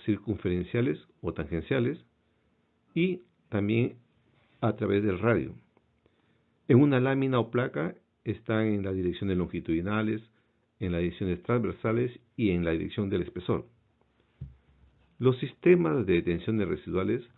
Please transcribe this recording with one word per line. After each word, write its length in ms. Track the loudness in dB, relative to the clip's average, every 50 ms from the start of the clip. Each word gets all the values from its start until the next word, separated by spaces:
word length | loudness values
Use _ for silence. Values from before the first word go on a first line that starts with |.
| -2
circunferenciales 920 | -2 -2 -2 0 -4 -4 -2 0 -2 0 0 -2 -2 -2 0 0 0 -2 -4 -8 _ _ -8
o 120 | -6 -6 -4
tangenciales 720 | -4 -6 -4 -4 -6 -2 0 0 0 0 0 -2 -6 -12 _ _ _ _ _ _ _ _ _ _ _ _ _ _ _ _ _ -2
y 280 | 0 0 0 -2 -6 -10 _ _ _ _ -4
también 460 | -2 -2 0 2 2 2 2 0 -2 -10 _ _ _ _ _ _ _ _ _ _ _ -4
a 140 | -2 -2 -2
través 280 | -2 0 0 2 2 2
del 160 | 0 -2 0
radio. 340 | 2 2 2 2 0 -4 -10 -16 _ _ _ _ _ _ _ _ _ _ _ _ _ _ _ _ _ _ _ _ _
En 140 | 6 6 8
una 180 | 8 6 6 4
lámina 400 | 2 2 2 0 0 2 2 0
o 120 | 0 0
placa 440 | 0 -2 -2 -2 -4 -4 -6 -6 -6 -12 _ _ _ _ -8
están 420 | -8 -8 -6 -4 -2 0 0 2
en 160 | 0 0 -2 -2
las 120 | -2 -4
direcciones 420 | -2 -2 -2 -2 -2 -2 0 0
longitudinales, 840 | 0 0 -2 -4 -6 -2 -2 -2 -2 0 -2 -2 -2 0 -2 -4 -6 -8 _ _ _ _ _ _ _ _ _ _ -6
en 140 | -4 -2 -2
las 80 | 0
direcciones 420 | 0 -2 -2 -4 -4 -4 -4 -4 -2
transversales 760 | -2 -2 0 0 -2 -6 -4 -4 -2 0 0 -2 -4 -6 -12 _ _ -6
y 140 | -2 0 0
en 120 | 2 2 0
la 80 | 0
dirección 380 | 0 -2 -2 -6 -4 -4 -4 -2
del 140 | -2 -2 -4
espesor. 440 | -4 -8 -10 -4 -4 -4 -4 -4 -10 _ _ _ _ _ _ _ _ _ _ _ _ _ -18 -18 -18 -18 _ _ _ _ _ -20 _ _ _ _ _ _ 2
Los 180 | 2 2 2 2
sistemas 680 | -4 -8 -8 0 6 6 6 6 6 2 2 0 2
de 160 | 4 2 2
tensiones 460 | 2 2 -2 -2 -2 -2 -2 0 0
residuales 540 | -2 -2 -6 -4 -4 -2 -2 0 0 -2 -4 -4 -12 _